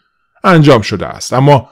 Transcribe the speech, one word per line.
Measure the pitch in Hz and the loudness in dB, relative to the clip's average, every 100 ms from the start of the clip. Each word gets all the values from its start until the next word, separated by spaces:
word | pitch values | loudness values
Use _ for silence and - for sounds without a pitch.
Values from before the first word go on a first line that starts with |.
| _ _ _ _ | _ _ _ _
انجام | 202 170 147 127 | 0 2 4 2
شده | 101 101 78 | 0 -8 -10
است، | 52 - | -12 -8
اما | 120 139 143 - | -2 2 0 -2